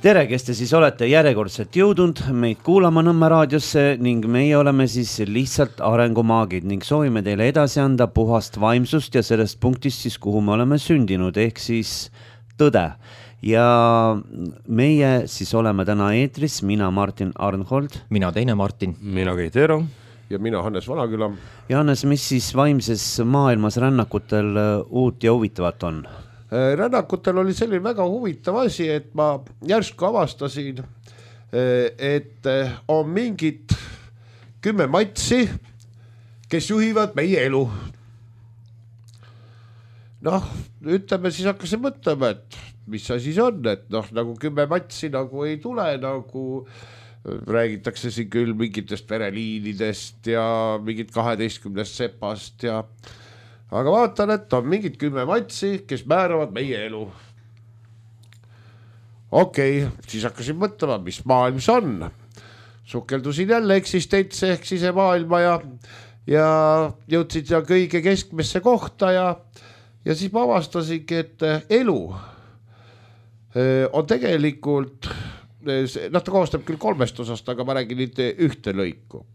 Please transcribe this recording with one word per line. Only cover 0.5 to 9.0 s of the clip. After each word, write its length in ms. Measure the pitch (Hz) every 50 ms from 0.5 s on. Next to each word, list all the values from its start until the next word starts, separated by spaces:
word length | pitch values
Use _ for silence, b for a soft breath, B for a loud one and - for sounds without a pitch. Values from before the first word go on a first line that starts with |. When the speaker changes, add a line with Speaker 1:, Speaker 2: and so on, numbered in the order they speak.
| 127
Speaker 1:
siis 140 | 104 120 117
olete 320 | 143 165 160 143 - - 120 120
järjekordselt 640 | 139 160 156 147 123 104 107 95 - - 110 - -
jõudnud 460 | 180 190 208 202 160 180 175 156 - - 131 131 120
meid 220 | 120 117 110 - -
kuulama 380 | - 175 196 185 170 160 165 160
Nõmme 240 | 170 170 165 160 160
raadiosse 720 | 160 160 156 135 143 156 135 - - 156 143 143 143 120
ning 240 | 123 123 120 117 110 113
meie 220 | 117 123 139 147 151
oleme 300 | 143 143 143 139 135 131 123
siis 300 | 107 123 120 110 - - 107 98
lihtsalt 540 | 104 120 135 127 - - 143 120 - - -
arengumaagid 800 | 104 113 120 120 120 113 110 117 113 113 113 110 98 90 92 82
ning 220 | 95 101 95 - -
soovime 320 | 143 151 151 139 117 110 101
teile 240 | 101 104 98 110 127
edasi 300 | 131 160 147 135 - 147 139
anda 220 | 139 135 120 123 113
puhast 480 | - 113 113 110 117 113 101 - -
vaimsust 640 | 107 101 110 117 123 123 120 - 160